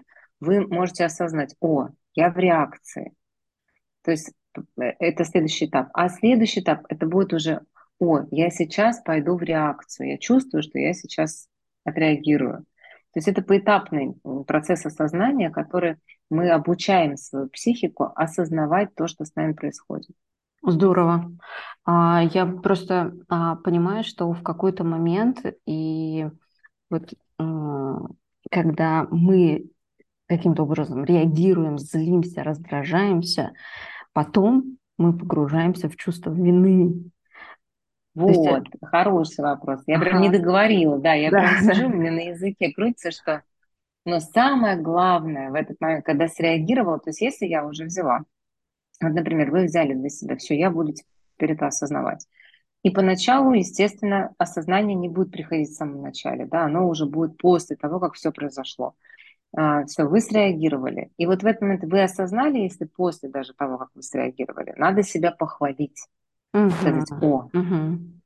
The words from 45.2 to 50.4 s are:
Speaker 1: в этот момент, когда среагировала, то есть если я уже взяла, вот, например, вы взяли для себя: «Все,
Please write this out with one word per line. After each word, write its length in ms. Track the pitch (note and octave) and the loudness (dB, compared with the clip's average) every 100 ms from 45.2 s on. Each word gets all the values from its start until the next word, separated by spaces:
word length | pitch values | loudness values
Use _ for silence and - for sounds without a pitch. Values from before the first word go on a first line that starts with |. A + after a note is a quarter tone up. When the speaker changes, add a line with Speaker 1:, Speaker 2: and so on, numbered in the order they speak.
| D#3+ C#3+ C3+ | 0 -6 -4
Speaker 1:
в 40 | |
этот 260 | C#3+ D#3 - | -4 -4 -4
момент, 240 | D#3+ D#3 D3+ | -4 -2 0
когда 220 | D3 E3 | 0 0
среагировала, 720 | - E3 E3 D#3+ B3+ F#3+ D#3 | 0 0 0 2 2 2 -2
то 100 | D#3+ | -4
есть 120 | D#3 | -4
если 240 | A#3 C#4+ F#3 | -4 -4 -4
я 200 | D#3+ D3 | -4 -4
уже 180 | D3+ D#3+ | -8 -10
взяла, 340 | F#3 D#3+ B2 D3+ _ _ _ _ _ _ - | -4 0 -2 -4 _ _ _ _ _ _ -6
вот, 100 | E3+ | -2
например, 360 | D#3+ E3 E3 C#3 | -2 0 0 0
вы 120 | D#3+ | 2
взяли 300 | F3+ E3 D3 | 2 2 0
для 160 | C3 C#3 | -2 -6
себя: 260 | - A2+ | -8 -8
«Все, 180 | C3 | -8